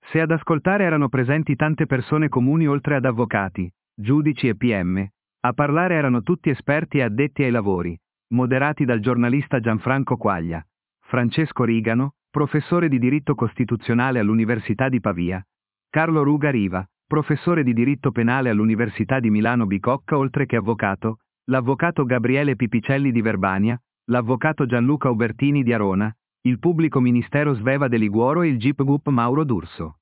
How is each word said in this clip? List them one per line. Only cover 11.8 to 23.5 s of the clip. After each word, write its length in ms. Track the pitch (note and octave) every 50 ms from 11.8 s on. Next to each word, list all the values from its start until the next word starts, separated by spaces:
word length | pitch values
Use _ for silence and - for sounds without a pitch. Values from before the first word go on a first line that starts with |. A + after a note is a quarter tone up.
| A2 A2 A2+ A#2+ C3 C#3+ - _ _ _
professore 600 | _ D3+ D3+ C#3+ - D3+ D3 - - F3 E3+ D#3+
di 80 | C3+ B2+
diritto 380 | A2+ B2 C3+ D3+ C#3 - C#3+
costituzionale 840 | - B2 G#2+ - - B2+ G#2+ B2 A2+ - - A#2+ A#2 B2 C3+ C3 B2
all'Università 680 | G#2+ G2+ G#2+ A2+ A2+ G#2+ A#2+ A2 G2 - A2 G2+ C3+ C3+
di 100 | B2+ B2
Pavia, 460 | F#2+ A2 F#2+ F2 F2 F2 F#2 F#2 G2 _ _ _ _ _ _ _ _ _
Carlo 340 | - D3+ D#3+ E3 D#3+ D#3 C#3+
Ruga 260 | C#3 D3 D3+ C#3 D3+
Riva, 360 | C3+ A#2 G2+ F#2+ F2+ F2+ G2 - _ _ _
professore 580 | _ - D3+ D3 - D#3+ C#3+ - - F3 E3 C#3+
di 100 | B2 A#2+
diritto 380 | A2+ A#2 C3 C#3+ C3 - C#3
penale 380 | A#2 A#2+ A#2 A#2 B2 C3+ C3 B2+
all'Università 720 | A2 G#2 G#2+ A2 A2+ G#2 A#2 G#2+ - - A2 G2 C3+ C3+
di 100 | A#2 A2+
Milano 360 | G#2 G#2+ G#2+ A2+ B2 A#2+ A2+
Bicocca, 520 | G2 G2 G2 G2 A#2+ B2+ C#3 _ - D#3+ D3
oltre 280 | C3+ C3+ - D3 C#3+
che 100 | C3 -
avvocato, 640 | A#2 G#2 G2+ A#2 G#2 - G2+ G2 - - A2+ A2 - _ _ _ _ _ -
l'avvocato 560 | B2+ C3 B2 A#2+ C3+ A#2+ - E3+ E3+ - D3
Gabriele 500 | B2 B2+ B2 A2 A#2+ B2+ C3+ D3 C#3+ C3
Pipicelli 560 | G#2 C3 A2 A2+ A#2 G#2+ - C3+ C#3 C#3 C#3
di 100 | A#2+ A#2
Verbania, 580 | G#2+ A2+ G#2+ F#2+ F#2+ G2